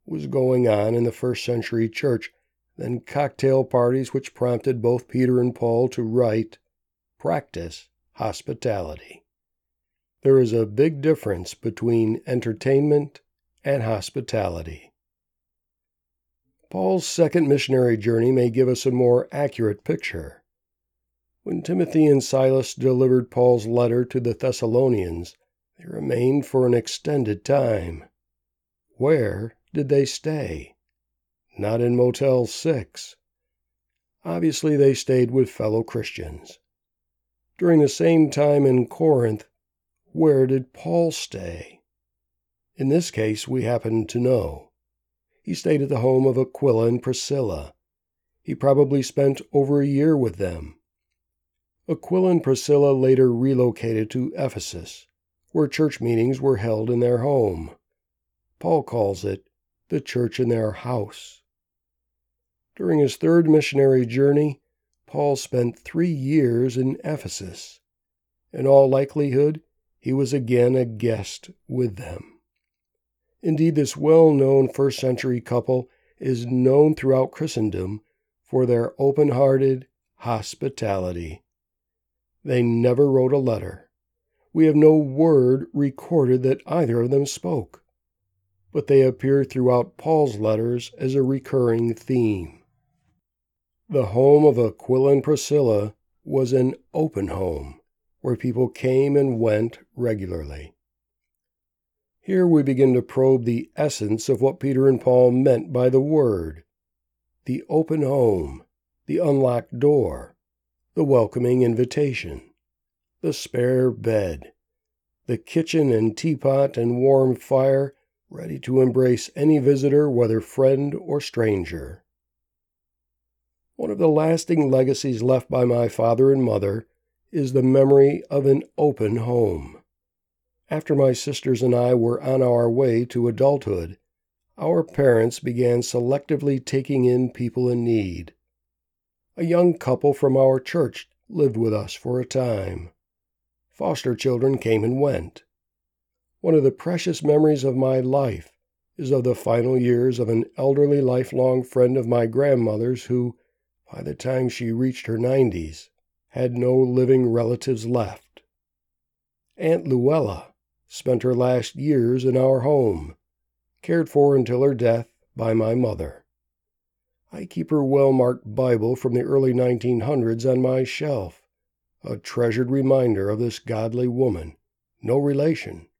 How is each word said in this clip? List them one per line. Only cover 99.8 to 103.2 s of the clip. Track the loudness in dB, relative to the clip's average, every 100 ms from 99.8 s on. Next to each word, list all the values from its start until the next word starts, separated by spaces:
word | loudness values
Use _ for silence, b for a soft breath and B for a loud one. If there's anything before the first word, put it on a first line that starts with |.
| _ -6
regularly. | -4 -4 -6 -8 -10 -14 -18 _ _ _ _ _ _ _ _ _ _ _ _ _ _ _
Here | -4 2 4
we | 4
begin | 2 2 4
to | 2
probe | 0 0